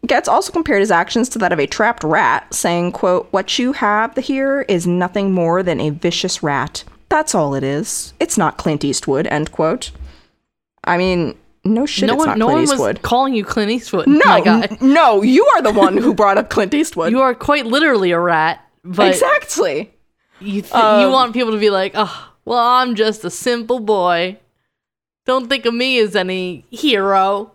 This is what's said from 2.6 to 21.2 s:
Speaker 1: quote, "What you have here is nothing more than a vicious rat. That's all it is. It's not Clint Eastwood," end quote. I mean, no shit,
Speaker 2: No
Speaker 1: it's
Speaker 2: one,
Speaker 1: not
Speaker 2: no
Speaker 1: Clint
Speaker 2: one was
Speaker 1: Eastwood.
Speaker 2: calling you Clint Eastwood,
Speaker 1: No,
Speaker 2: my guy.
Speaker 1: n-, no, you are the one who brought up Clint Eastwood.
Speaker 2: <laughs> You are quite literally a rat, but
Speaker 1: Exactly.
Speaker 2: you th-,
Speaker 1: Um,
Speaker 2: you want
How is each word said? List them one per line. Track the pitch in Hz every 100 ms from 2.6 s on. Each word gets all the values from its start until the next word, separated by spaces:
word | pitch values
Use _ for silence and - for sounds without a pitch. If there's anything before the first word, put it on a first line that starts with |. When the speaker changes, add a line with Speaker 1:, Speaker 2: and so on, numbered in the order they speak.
| 190 175 175
Speaker 1:
quote, | 175 190 180 -
"What | 190 196 -
you | 247
have | 285 214 320 226 226
here | 247 269 269 277 -
is | 185 170
nothing | 175 180 202 196
more | 185 170 175
than | 185 160
a | 147
vicious | 147 175 170 185 -
rat. | 156 139 135 - - - _
That's | 302 311 202
all | 151
it | 135
is. | 135 143 202 - - -
It's | - -
not | 160 -
Clint | - 147
Eastwood," | 143 135 - 139 165
end | 151 151
quote. | - 160 202 - - - - _ _ _ _ _ _
I | - 175
mean, | 185 180 151 - _ _ -
no | 220 285
shit, | - 202
Speaker 2:
No | 254
Speaker 1:
it's |
Speaker 2:
one, | 311
Speaker 1:
not | 214
Speaker 2:
no | 226
Speaker 1:
Clint | 294
Speaker 2:
one |
was | 302
Speaker 1:
Eastwood. | 269 208 202
Speaker 2:
calling | - 240 269
you | 240 196
Clint | - 208
Eastwood, | 240 - 190 160
Speaker 1:
No, | 294 269
Speaker 2:
my | -
guy. | 180 220
Speaker 1:
n-, | 208 220
no, | 262 294 302 208
you | 214 262 539 453
are |
the | 233
one | 214 196 196
who | 240
brought | 214 202 196
up | 220
Clint | - 196
Eastwood. | 294 302 - 165
Speaker 2:
<laughs> |
You | 240
are | 262
quite | 247 - 294 226
literally | 262 311 233 190
a | 170
rat, | 175 165 156 165 _ _
but | 170 180 202
Speaker 1:
Exactly. | 185 - - - - 185 143 214 _ _ _ _ _
Speaker 2:
you | 202 202
th-, | -
Speaker 1:
Um, | - 220 208
Speaker 2:
you | 202
want | 262